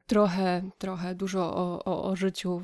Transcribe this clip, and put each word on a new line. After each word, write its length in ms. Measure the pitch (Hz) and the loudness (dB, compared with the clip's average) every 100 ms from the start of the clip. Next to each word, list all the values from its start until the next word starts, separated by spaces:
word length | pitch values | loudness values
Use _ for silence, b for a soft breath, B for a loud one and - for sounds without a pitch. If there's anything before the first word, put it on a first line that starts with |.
| - | 2
trochę, 640 | 208 208 180 185 180 190 - | 4 4 4 2 0 -2 -6
trochę 360 | 190 185 180 | -6 -4 -4
dużo 420 | 180 190 190 170 - | -4 -2 0 0 0
o, 280 | 180 175 | -2 -2
o, 200 | - 175 | -2 -2
o 120 | 190 190 | 0 0
życiu 460 | 190 - 180 175 | 0 -2 -2 -4